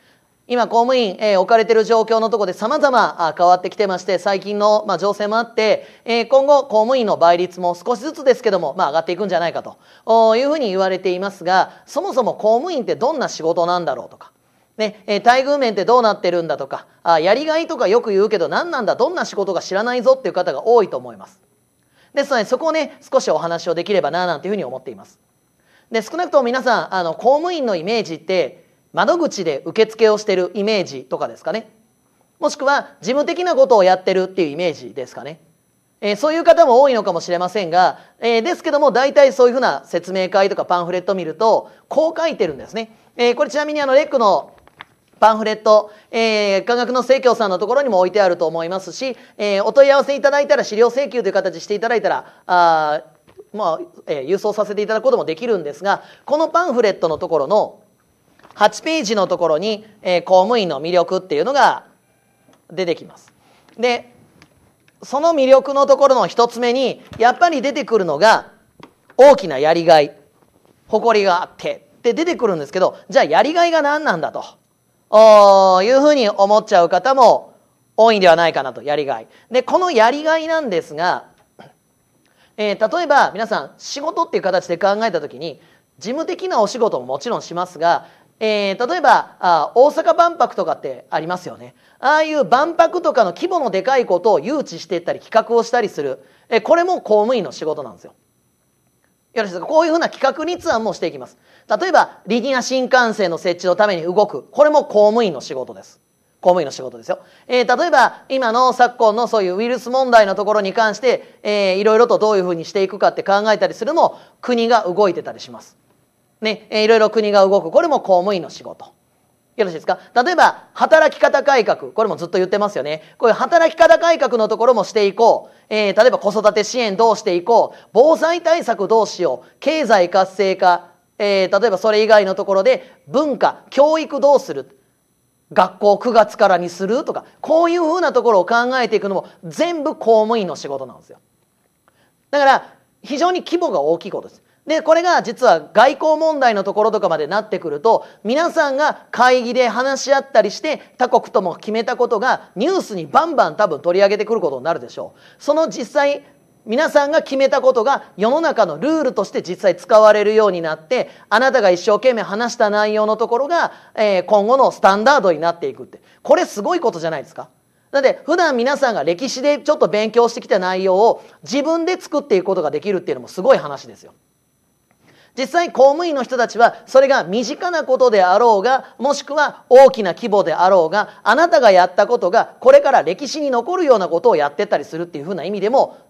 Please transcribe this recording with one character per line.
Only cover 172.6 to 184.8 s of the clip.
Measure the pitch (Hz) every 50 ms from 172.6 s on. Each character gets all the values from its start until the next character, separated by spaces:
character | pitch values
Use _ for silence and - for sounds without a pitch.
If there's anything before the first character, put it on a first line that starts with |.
| 156
が | 147
で | 139 151
き | 160 202 196
る | 175
っ |
て | 180 -
い | 147
う |
の | 127 120
も | -
す | - 190
ご | 185 254 262
い | 180
話 | 147 147 139 135 - 120
で | 104
す | - -
よ。 | - _ _ _ _ _ _ _ _ _ _ _ _ _ _ _ _ _ _ _ _ _ _ _ _ _ -
実 | 269
際 | 254 269 339 349 330 -
公 | - 262
務 | 277 285 320 359
員 | 339 302
の | 277 240
人 | - 262
た | 240 233 214
ち | - 202
は | 233 220 226 - -
そ | - - 262
れ | 269
が | 262 269 262 175
身 | 165 190 233 247
近 | 208 302 - 392 359
な | 349 320 269
こ | - 262
と | 269 262 247
で | 214 202 180
あ | 180 185
ろ | 208 240 233 220 196
う | 190
が、 | 240 269 262 - - - -
も | 226 285 277
し | 277 -
く | - 277
は | 302 294 349 - - _ _
大 | 254 254 269 233 -
き | 220 208
な | 180 165
規 | - - 226
模 | 190 202 180
で | 165 151
あ | - 175 185
ろ | 196 185 160
う | 160
が、 | 175 208 202 - - - -
あ | - 220
な | 277 339 339
た | 339 311
が | 247 214
や | 190 180 180
っ | 180 -
た | - 208 208
こ | 240 233
と | 202 175
が | 185 226 175 - - _
こ | - 247 277
れ | 285
か | 285 -
ら | 262 196 147
歴 | 151 185 - 285 247
史 | - 302
に | 294 277 254
残 | 233 233 285 359 381
る | 349
よ | 285 247
う | 214
な | 185 165
こ | 170 160
と | - 240
を | 208
や | 156 143 143
っ | -
て | - 208
っ |
た | - 208
り | 160